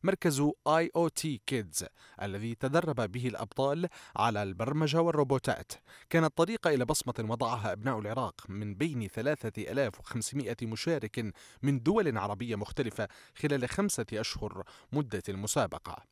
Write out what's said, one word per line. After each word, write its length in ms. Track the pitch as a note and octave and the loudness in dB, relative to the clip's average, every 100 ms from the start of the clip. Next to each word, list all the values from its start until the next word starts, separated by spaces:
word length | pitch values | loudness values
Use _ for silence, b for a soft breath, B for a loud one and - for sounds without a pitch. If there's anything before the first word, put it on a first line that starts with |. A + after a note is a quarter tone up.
مركز 400 | F3 G3 F3 C#3 D3 - - | 2 4 2 4 2 2 4
آي 240 | D#3+ E3+ E3 | 4 4 2
أو 120 | E3 | 2
تي 340 | - D#3+ B2+ - | 0 -4 -4 -2
كيدز 380 | C3 F#2+ - - B B B | -2 -2 -6 -8 B B B
الذي 340 | G2 G2 A2+ A#2 | -6 -4 -6 -4
تدرب 560 | C3 D3+ E3 B2 A2 | 2 2 2 0 -2
به 160 | A2+ B2 | -2 -4
الأبطال 600 | - A2 - C3+ D3+ F3 B B - | -4 -6 0 0 0 -4 B B 0
على 280 | A2+ G#2 | 2 2
البرمجة 580 | G2+ F2+ A2+ D3 D#3 D#3 | -2 -2 -2 2 2 4
والروبوتات 720 | E3+ D3+ C3+ C3 - - - - B B B | 4 4 2 2 2 -2 -4 -16 B B B
كان 140 | E3 | 4
الطريق 440 | D#3+ - E3 A3+ - | 4 4 2 4 2
إلى 180 | C#3+ B2 | 4 4
بصمة 280 | A#2+ - A#2+ | 0 -2 -4
وضعها 520 | A2 A2+ A#2 A#2 G#2+ | -2 0 0 0 -2
أبناء 280 | F#2+ A#2 A#2 | -2 -2 -2
العراق 460 | G#2 A#2 A2+ - - | -2 -2 -4 -6 -10
من 260 | G2 G#2 F#2+ | -6 -6 -2
بين 320 | D#3+ C3 G#2 | -2 0 -4
ثلاثة 640 | - B2+ D3+ A2+ G#2+ G#2+ | -2 -2 -2 -4 -6 -4
آلاف 280 | A#2+ B2+ - | 0 0 -2
وخمسمائة 560 | - A#2 A2 C#3 A2+ A#2 | -8 -6 -2 -4 -4 -4
مشارك 720 | A2+ A2 - D#3+ C#3+ - G#2+ B B B | -4 -4 0 0 -2 -4 -6 B B B
من 220 | C#3 C#3 | 0 2
دول 340 | A#2 G#3+ F3 A2+ | 4 4 4 0
عربية 380 | G2+ G#2 A#2+ G#2 | -2 -2 -4 -4
مختلفة 520 | G#2 - A#2+ - G#2 B B - | -4 -2 -4 -2 -6 B B -4
خلال 340 | D3 C#3 B2 | 0 0 0
خمسة 360 | - G3+ - A2 | 0 0 0 -2
أشهر 500 | G#2+ A#2 - G#2 F#2+ F#2 B B | -2 -4 -4 -6 -8 -14 B B
مدة 320 | C#3 C3+ G#2 - | -2 0 -4 -4
المسابقة. 720 | F#2+ G#2 D3+ A2 - - - - | -4 0 0 0 -2 -10 -14 -16